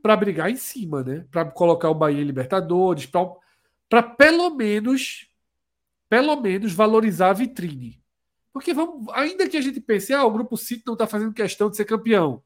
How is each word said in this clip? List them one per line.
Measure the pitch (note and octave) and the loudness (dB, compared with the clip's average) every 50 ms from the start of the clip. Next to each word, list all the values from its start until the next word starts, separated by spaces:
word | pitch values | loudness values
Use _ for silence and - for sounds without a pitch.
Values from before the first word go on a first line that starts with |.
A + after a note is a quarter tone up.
| _ | _
pra | A3 G#3+ | 2 4
brigar | G3 G#3 G3+ F3+ D#3+ D#3+ F#3+ | 4 2 0 -2 -2 -2 -4
em | A#3+ | -4
cima, | C4 - - - C4+ G#3 E3 D3+ C#3 B2+ | -6 -8 -12 -12 -10 -8 -6 -6 -6 -4
né? | B2+ C3+ D#3+ F3 - | -4 -6 -8 -8 -6
Pra | - F3 E3+ | -4 -4 -4
colocar | D3+ - - F3+ E3+ E3 E3+ F3 D#3+ | -4 -2 2 4 4 4 4 2 0
o | D#3+ | 0
Bahia | D#3 D#3 D3+ C#3+ C#3+ | 2 2 0 0 0
em | D3 | -2
Libertadores, | C#3+ C3+ C3 C3 C3 F#3+ F#3+ F3+ D#3+ F3 F3+ F#3 F#3 F3 D3+ C3 | -4 -4 -4 -4 -2 -2 -2 -2 0 0 2 2 2 0 -2 -6
pra, | - - F3 F3+ F3+ - - _ _ _ _ _ _ _ _ _ _ | -2 -2 -2 -2 -2 -6 -14 _ _ _ _ _ _ _ _ _ _
pra | - A#3 A#3 | 4 4 4
pelo | A#3 - - C#4 D#4 E4 E4+ F4 F4+ | 2 4 6 6 6 6 4 2 0
menos, | D#4 C4+ A3+ G#3 G#3 G#3+ G#3 B3 C4+ C4 - - - - - _ _ _ _ _ _ _ _ _ _ _ _ _ _ _ _ _ | -2 -2 -2 0 0 0 0 0 -2 -2 -2 -6 -10 -14 -18 _ _ _ _ _ _ _ _ _ _ _ _ _ _ _ _ _
pelo | G#3+ A#3+ C4+ D4+ D4+ C#4+ | 2 2 2 2 0 0
menos | A#3+ G3 F#3 G3 G#3+ A3 E3+ | 0 -2 -2 -2 -2 -4 0
valorizar | E3+ G#3+ G#3+ A3 A3 A3 A3 F3+ D#3+ F#3 F#3 | 2 2 4 4 4 2 2 2 2 2 2
a | G3 | 2
vitrine. | F#3+ C4 - - - F3 E3+ D3 C3 B2 A#2 - _ _ _ _ _ _ _ _ _ _ _ _ | 2 -2 -4 -6 -8 -10 -8 -8 -10 -12 -14 -16 _ _ _ _ _ _ _ _ _ _ _ _
Porque | C#4 - F4 D#4+ | -8 -6 -4 -2
vamos, | C#4 E4 E4+ E4+ C#4 G#3+ - - | -2 -2 -4 -6 -10 -14 -8 -4
ainda | A#3+ C#4+ D#4+ F#4 F#4 F#4+ - | -4 -4 -2 -2 -2 -2 -2
que | E4+ | 0
a | D#4 | -2
gente | B3+ C#4 B3+ C4+ | -2 -4 -4 -6
pense, | - - A3 G3 F#3+ - C4+ | -2 -2 -2 -2 0 0 0
"Ah, | C#4 C4+ | 2 2
o | A3+ | 2
Grupo | G#3 A3 B3 - A#3 | 2 0 -4 -4 -6
City | - - - A#3+ A#3 - | -8 -8 -8 -10 -10 -8
não | B3 A#3 | -8 -4
tá | A#3 A3+ | -2 -2
fazendo | G#3+ - G#3 G#3+ A3+ G#3+ | -2 -2 -4 -4 -4 -4
questão | - G#3+ F3+ - - G#3 G#3+ | -4 -4 -4 -2 -2 -2 -2
de | G#3 | 0
ser | - G#3 | -2 -4
campeão", | G#3 A3 A3 A3 A3+ A3 G3 E3 D3 B2 - - | -2 -2 -4 0 2 2 4 4 2 -2 -4 -10